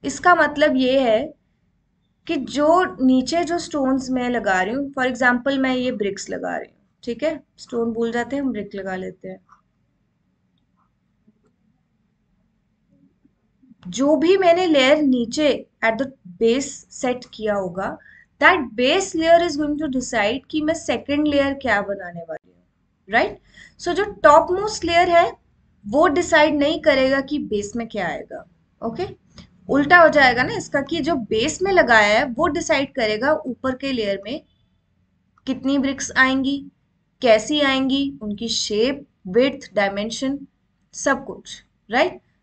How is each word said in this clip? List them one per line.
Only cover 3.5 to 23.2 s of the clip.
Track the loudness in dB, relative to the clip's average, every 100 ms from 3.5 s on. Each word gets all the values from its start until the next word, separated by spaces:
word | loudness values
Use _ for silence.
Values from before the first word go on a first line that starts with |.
| -4
स्टोन्स | -4 -4 -2 -2 -2
मैं | -4 -2
लगा | -4 -2 -2
रही | -2
हूँ, | -4 -6
for | -4 -4
example | 0 0 0 -2 -2
मैं | 0 -2
ये | -2
ब्रिक्स | -4 -6 -6 -10
लगा | -8 -6 -8
रही | -10
हूँ, | _ _ _
ठीक | -12 -6
है, | -4 -6 _ _
स्टोन | -10 -4 -4
भूल | -2 -4
जाते | -2 -4 -4
हैं |
हम, | -4
ब्रिक | -4 -8
लगा | -10 -8 -8
लेते | -10 -12 -16
हैं। | -18 _ _ _ _ _ _ _ _ _ _ _ _ _ _ _ _ _ _ _ _ _ _ _ _ _ _ _ _ _ _ _ _ _ _ _ _ _ _ _ _ _ _ _ -20 -12
जो | -2 0 2
भी | 4 4
मैंने | 4 4 4
लेयर | 4 4 4
नीचे | 2 0 -2 0 0 0 -6 _
at | -2 -2
the | -6 -8 -20 0
base | 2 2 -2 -12 -20 -8
set | -6 -6 -8
किया | -8 -4
होगा, | -2 -4 -6 -8 -8 -18 -20 _ _
that | 2 2 -2 0
base | 2 2 0
layer | -2 4 4 4
is | -2
going | -4 -4
to | -4
decide | -4 -4 -2 -2 -2 -6
कि | -4
मैं | -2
सेकंड | -4 -2 -6 -2 -2 0
लेयर | 0 0 -2
क्या | -2 -2
बनाने | -2 -6 -8 -14 -12
वाली | -14 _
हूँ, | _ _ _ _ _ _
right? | 0